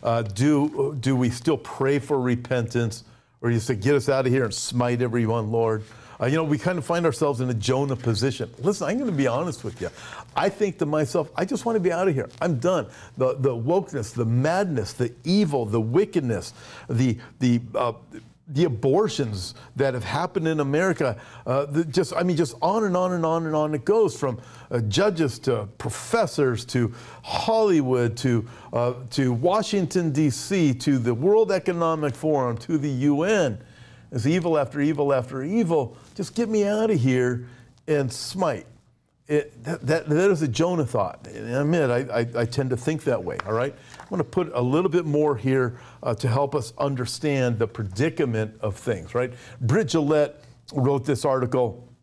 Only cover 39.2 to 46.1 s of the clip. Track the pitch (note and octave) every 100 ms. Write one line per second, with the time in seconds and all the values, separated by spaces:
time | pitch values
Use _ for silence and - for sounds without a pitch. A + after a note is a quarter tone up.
39.2 | _ D3 C#3+ A#2+ A#2 C3+ C3 D#3 D#3 D3+
40.2 | F#3+ F3+ D3+ G#2+ E3 F3+ C3+ A#2 F#2+ -
41.2 | - A2+ A2 B2 D3 E3+ C#3 A#2+ C3+ G#2+
42.2 | A#2+ A#2+ A#2 - C3 B2 C#3 D#3 - A#2
43.2 | F2+ - - A2 C3 - - - - F#3+
44.2 | D3+ - E3 B2 B2 D3 F#3 E3 D#3+ D3
45.2 | D3+ C3+ C3 C3 B2+ A#2+ - - B2+